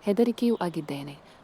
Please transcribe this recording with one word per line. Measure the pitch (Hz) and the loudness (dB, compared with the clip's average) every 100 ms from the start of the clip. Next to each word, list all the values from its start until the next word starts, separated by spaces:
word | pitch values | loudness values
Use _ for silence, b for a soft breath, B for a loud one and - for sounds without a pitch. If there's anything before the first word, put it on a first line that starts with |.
ಹೆದರಿಕೆಯೂ | - 202 240 226 240 220 | 0 2 2 2 0 2
ಆಗಿದ್ದೇನೆ. | 180 160 151 143 143 143 B B | -2 -4 -6 -8 -10 -14 B B